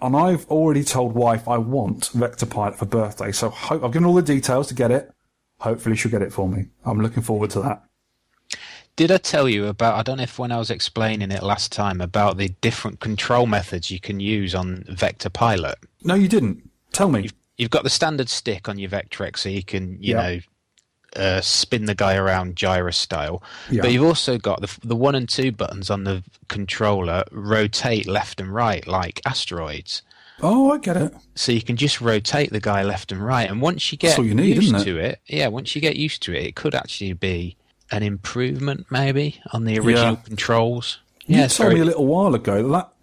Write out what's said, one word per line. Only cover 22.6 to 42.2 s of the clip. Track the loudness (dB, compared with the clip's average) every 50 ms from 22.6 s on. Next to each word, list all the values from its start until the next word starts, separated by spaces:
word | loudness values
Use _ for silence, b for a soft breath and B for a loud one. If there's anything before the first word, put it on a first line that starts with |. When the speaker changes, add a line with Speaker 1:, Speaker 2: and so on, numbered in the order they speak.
| 0 2 2 2 0 0
Speaker 2:
style. | -2 -2 -4 -4 -4 -4 -4 -4 -6 -8 -10 B B B B B
Speaker 1:
Yeah. | 0 2 2
Speaker 2:
But | 4 4
you've | 6 6
also | 4 4 2 0 -2 -2 -2
got | 0 -2 -2 -2 -4
the, | -8 -10 -8 -6
the | -4 0
one | 2 2 2 2
and | 0 -2 -2
two | -2 0 0 0 -2
buttons | -2 -4 -6 -6 -6 -6 -4
on | -4 -2 -2
the | -2 -4 -4 -6 -10 -16 _ _ -10
controller | -8 -6 -6 -6 -2 0 2 2 2 2 0 0 -2 -2 -2 -4 -8
rotate | -8 -4 0 2 2 2 0 0 -2 -2 0 0 -2 -2
left | -2 -2 -4 -4 -6 -8 -10
and | -10 -6 -2
right | 0 0 0 0 -2 -4
like | -4 -2 -2 -2 -4 -6 -6 -6
asteroids. | -6 -4 -4 -6 -6 -6 -6 -6 -6 -8 -10 -10 -10 -10 -12 -12 b b b b b b b b
Speaker 1:
Oh, | 2 4 6 6 4 4
I | 2
get | 0 0 0
it. | 0 0 -2 -4 -8 -20 _ -8
Speaker 2:
So | -4 0 0 0
you | 0 0
can | -2 0
just | 0 0 0 0 0 0
rotate | 2 2 2 0 0 0 0 0 0
the | -2 -2
guy | -2 0 0 0 0
left | -2 -2 -4 -6 -8 -8
and | -6 -4
right, | -2 0 0 0 -2
and | -2 -2
once | 0 0 0 -2 -4 -6 -4
you | 0
Speaker 1:
That's | 2 2 4
Speaker 2:
get | 4
Speaker 1:
all | 2
you | 2 4
need, | 4 4 4 4
Speaker 2:
used | 6 6 4 4
Speaker 1:
isn't | 4
it? | 2
Speaker 2:
to | 0 0 -2
it, | -2 -4 -4 -6 _
yeah, | -6 -2 0 0 0
once | -2 -4 -6 -6 -4
you | -2 0
get | 0 0
used | 0 -2 -4 -4 -6 -6
to | -6 -4
it, | -4 -4
it | -6 -6
could | -4 -4 -2 -2
actually | -2 -4 -6 -8 -8 -6 -6 -4
be | -4 -2 -2 -2 -2 -4 -6 -10 _ _ _ _ _ _ -6 -4
an | -2 -2
improvement | -2 -4 -4 -8 -6 -4 -2 -2 -2 -2 -2 -4 -4 -4 -6 -6 -4
maybe | -2 0 2 2 2 0 0 -2 -4 -8 -10 -8 -6
on | -2 -2
the | 0 0 2
original | 4 4 6 6 4 4 2
Speaker 1:
Yeah. | 0 -4
Speaker 2:
controls. | -8 -8 -4 0 2 4 4 4 2 0 -2 -6 -8 -10 -12 _ _ _ -8 0
Speaker 1:
You | 4 4 6
Speaker 2:
Yeah, | 6
it's | 4 4
Speaker 1:
told | 4 4 6
Speaker 2:
very | 6
Speaker 1:
me | 6 6
a |
little | 4 4 4 4
while | 4 4 4